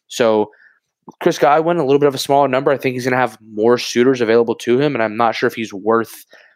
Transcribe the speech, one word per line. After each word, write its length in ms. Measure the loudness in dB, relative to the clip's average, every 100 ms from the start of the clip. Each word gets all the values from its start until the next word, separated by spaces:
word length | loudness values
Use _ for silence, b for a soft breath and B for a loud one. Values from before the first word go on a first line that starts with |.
| _
So 440 | -2 2 2 0 b b b _ _ -20 -4
Chris 180 | -2 2
Godwin, 380 | 2 2 2 0
a 80 | 2
little 120 | 2
bit 100 | 2
of 60 |
a 60 | 0
smaller 280 | 0 0 2
number. 220 | 0 0
I 80 | -2
think 160 | -2
he's 120 | -4 -2
gonna 120 | -2
have 220 | -2 -6
more 380 | -12 -2 2 2
suitors 420 | 0 0 2 2
available 320 | 2 2 2 -2
to 240 | -2 0
him, 140 | 0
and 80 | -2
I'm 160 | -4 -2
not 160 | -2
sure 140 | 0 -2
if 80 | -4
he's 180 | -8
worth 520 | -6 0 0 -2 -10 -20 b b